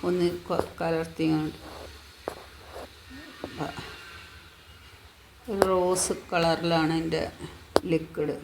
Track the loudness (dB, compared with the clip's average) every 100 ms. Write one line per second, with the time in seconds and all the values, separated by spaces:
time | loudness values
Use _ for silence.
0 | 2 4 2 2 -4 0 0 0 0 0
1 | -2 0 2 2 0 -6 -14 -14 -14 -16
2 | -20 -10 -10 -10 -16 -20 -16 -14 -14 -18
3 | -20 -18 -18 -14 -12 -8 -8 -8 -12 -14
4 | -16 -18 -18 -20 -20 -20 -20 -20 -20 -20
5 | -20 -20 -20 -20 -6 4 6 6 4 2
6 | 2 -2 0 2 4 4 4 4 4 2
7 | 2 0 -2 -6 -14 -14 -4 -4 2 0
8 | 0 -4 -2 -2